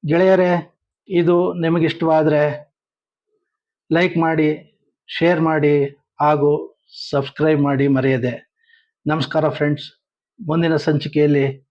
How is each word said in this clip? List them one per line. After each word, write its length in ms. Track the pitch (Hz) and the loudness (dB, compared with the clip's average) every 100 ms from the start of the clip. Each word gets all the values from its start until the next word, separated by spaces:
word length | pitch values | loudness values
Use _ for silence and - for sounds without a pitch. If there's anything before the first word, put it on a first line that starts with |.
| 147 | 0
ಗೆಳೆಯರೇ, 720 | 170 190 185 180 175 170 _ _ _ _ | 2 4 4 2 0 -4 _ _ _ _
ಇದು 440 | 185 175 175 180 | 0 2 2 0
ನಿಮಗಿಷ್ಟವಾದ್ರೆ 1200 | 175 165 170 160 - 160 156 156 151 147 127 - _ _ _ _ _ _ _ _ _ _ _ _ | -2 -2 0 0 -2 0 2 2 2 0 -4 -14 _ _ _ _ _ _ _ _ _ _ _ _
ಲೈಕ್ 260 | 160 180 170 | 0 0 0
ಮಾಡಿ, 600 | 165 160 151 151 - _ _ _ _ | -2 0 0 -2 -10 _ _ _ _
ಶೇರ್ 340 | - 170 170 | -2 0 2
ಮಾಡಿ 440 | 160 156 147 147 139 143 _ _ | 0 0 2 2 -2 -6 _ _
ಹಾಗೂ 560 | 147 151 143 151 - _ _ - - | 0 2 0 0 -6 _ _ -20 -6
ಸಬ್ಸ್ಕ್ರೈಬ್ 500 | 143 135 - 156 151 | -4 -4 -2 0 2
ಮಾಡಿ 280 | 143 139 139 | 0 0 2
ಮರೆಯದೆ. 640 | 135 135 131 123 117 _ _ _ _ _ _ - | 2 0 0 -2 -6 _ _ _ _ _ _ -6
ನಮಸ್ಕಾರ 420 | 156 - 160 151 | -4 -2 -2 -2
ಫ್ರೆಂಡ್ಸ್, 440 | 143 147 147 - _ _ _ _ _ 175 | -2 -2 -2 -8 _ _ _ _ _ -6
ಮುಂದಿನ 300 | 160 170 160 | -2 0 0
ಸಂಚಿಕೆಯಲ್ಲಿ 920 | 160 147 151 151 147 143 139 135 _ | 0 -2 -2 0 2 2 -2 -6 _